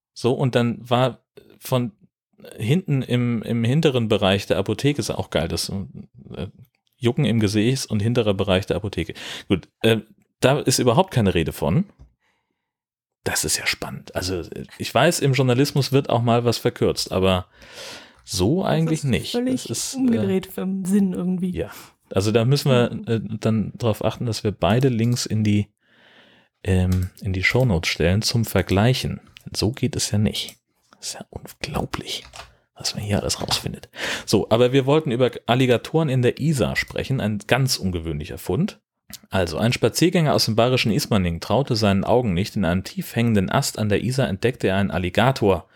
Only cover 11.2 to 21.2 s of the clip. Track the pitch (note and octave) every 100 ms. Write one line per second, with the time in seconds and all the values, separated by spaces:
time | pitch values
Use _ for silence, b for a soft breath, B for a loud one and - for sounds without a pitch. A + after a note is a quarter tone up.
11.2 | G2 F2 D#2+ - D2 A2+ G3+ _ - _
12.2 | _ _ _ _ _ _ _ _ _ _
13.2 | - - D2+ - - - - - - -
14.2 | F#2 F2+ D#2 - - - - A2+ D#3 E3+
15.2 | C#3+ C3 C3 B2 C#3+ D3 C3 C3+ - A#2+
16.2 | A#2 A#2+ A#2+ A2 B2 - G#2 D#2 - F#2+
17.2 | F#2+ F2+ - B B B B B B B
18.2 | - - F#2 F3 G3 D#3 D#3+ D#3 C#3 G2+
19.2 | - A#3+ B3+ B3+ - A#2 - C4+ B3+ A3+
20.2 | G3 F#3+ - - F#3+ F#3+ F3+ G#3 G3 F3+